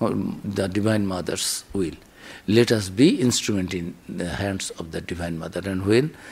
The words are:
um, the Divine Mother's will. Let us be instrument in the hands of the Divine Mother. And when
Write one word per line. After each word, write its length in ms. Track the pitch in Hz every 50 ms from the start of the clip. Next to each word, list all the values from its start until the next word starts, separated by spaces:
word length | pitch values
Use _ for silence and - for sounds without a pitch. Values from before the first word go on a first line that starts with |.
um, 400 | 120 101 107 104 95 95 - - -
the 240 | 104 98 98 98 92
Divine 380 | 92 104 101 110 110 107 101
Mother's 580 | 95 92 90 82 - - - - - - - - -
will. 220 | - 101 90 78 - - - - - - - - - - -
Let 260 | - 104 117 120 -
us 160 | 120 107 98 92
be 320 | 92 104 139 185 240 -
instrument 540 | 127 123 113 - - - 107 95 92 85 95
in 200 | 87 85 90 - - - -
the 200 | - 90 90 87
hands 420 | 82 82 98 101 98 95 - -
of 220 | - - 85 82
the 80 | 80 85
Divine 380 | 82 - 90 85 85 85 82 80
Mother. 220 | 82 85 - 87 90
And 220 | 98 95 92 95
when 280 | 101 107 123 143 156 - - - -